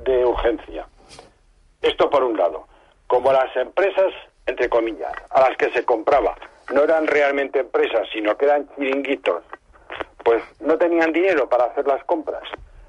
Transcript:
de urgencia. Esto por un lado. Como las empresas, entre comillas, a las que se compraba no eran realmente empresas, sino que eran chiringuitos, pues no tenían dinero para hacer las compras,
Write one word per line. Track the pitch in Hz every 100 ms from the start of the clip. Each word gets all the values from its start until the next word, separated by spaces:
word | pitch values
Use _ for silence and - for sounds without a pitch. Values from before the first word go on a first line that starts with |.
| 127
de | 127 123
urgencia. | 117 113 107 - 82 - _ - - - _ _ _ _ _
Esto | 156 - 175
por | 139
un | 127 104
lado. | 85 78 - _ _ _ -
Como | 123 131
las | 135 127 131
empresas, | 120 - 190 190 190 - - _ -
entre | - 120
comillas, | 120 113 92 - - -
a | 135 127
las | -
que | 143
se | 143
compraba | 151 - - 143 95 - - - -
no | 135
eran | 151 160 156
realmente | 147 143 139 135 139
empresas, | 123 - 143 113 95
sino | 110 107 104
que | 143
eran | 147 143 -
chiringuitos, | 135 139 135 139 - 87 - - _ - - - - -
pues | - 117 - -
no | 143 160
tenían | 175 170 160
dinero | 160 190 160 117
para | 120 120
hacer | 139 139
las | 135 -
compras, | 165 - - - - - -